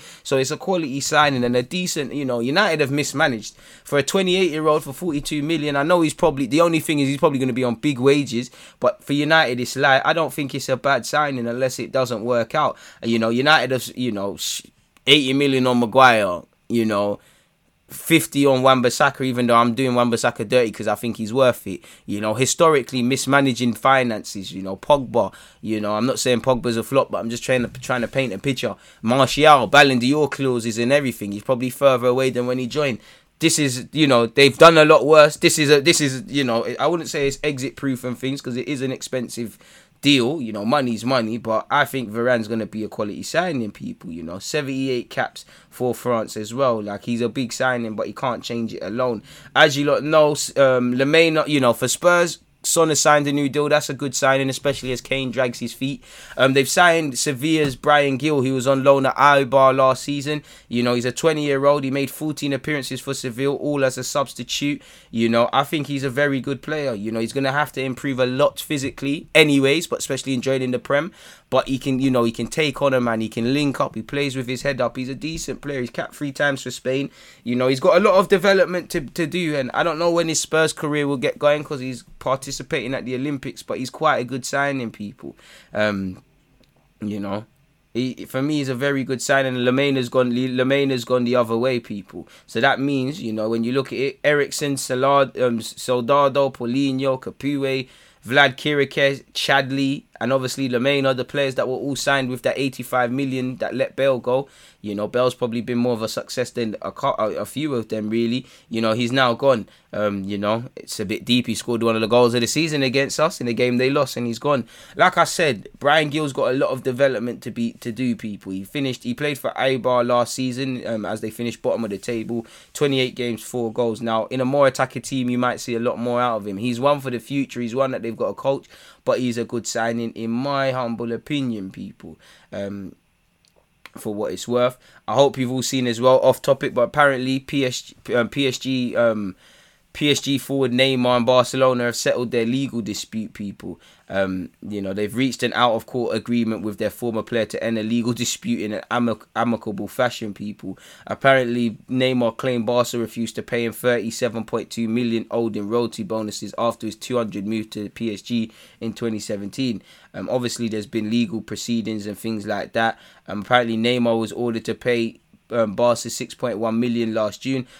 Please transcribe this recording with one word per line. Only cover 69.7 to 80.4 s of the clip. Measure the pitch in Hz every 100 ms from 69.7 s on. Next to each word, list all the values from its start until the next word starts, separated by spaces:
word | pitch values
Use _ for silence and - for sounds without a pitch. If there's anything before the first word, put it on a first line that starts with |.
| 156 175
but | -
especially | - 135 135
in | 127
joining | 131 135 127
the | 123
Prem. | - 143 170 - - - -
But | 127 -
he | 131
can, | 139 131
you | 135
know, | 127
he | 117
can | 117 113
take | - 151 131
on | 139 131
a |
man. | 120 113
He | 110
can | 117 117
link | 139 147 131
up. | 139
He | 110
plays | 107 143 143 131
with | 123
his | 127
head | 143 131
up. | 120 131
He's | 127
a |
decent | 131 151 160 - 123
player. | 143 139
He's | 120
capped | - 107 -
three | 143
times | 135 143 139
for | 127
Spain. | - 127 131 139 - - -
You | 120 123
know, | 131
he's | 135
got | 180 175
a |
lot | 208 190
of | 185
development | 196 196 190 165 180 -
to, | 170
to | 127 - 160
do, | 175 165 147
and | 123
I | -
don't | 165 156
know | 170
when | 170 165
his |
Spurs | 156